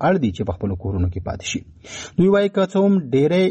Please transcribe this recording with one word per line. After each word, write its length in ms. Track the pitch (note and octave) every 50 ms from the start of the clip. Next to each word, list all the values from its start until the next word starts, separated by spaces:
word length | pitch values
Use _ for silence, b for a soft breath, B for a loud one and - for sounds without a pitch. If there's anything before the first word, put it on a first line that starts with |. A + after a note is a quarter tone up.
| C3+
اړ 80 | E3 F#3+ F3 C3
دي 80 | G#2+
چې 180 | - - G2+ -
په 40 | F2+
خپلو 220 | - G#2 G2 F#2+ F2+ -
کورونو 200 | G2 F#2+ F2+ F2+ F2+ -
کې 80 | F#2 -
پاتې 180 | - - F#2 - -
شي. 80 | - G5+ - - - - B B B B B B B
دوی 160 | - F3 G3 G3
وایي 160 | G3+ G3+ G3
که 160 | G3 G3 F#3+
څه 120 | F#3 - G3 G3
هم 80 | G3+ G3 F#3+ D3+ A#2+ B2+
ډېری 300 | C3+ C#3+ D3+ F3 F#3 F#3 F3+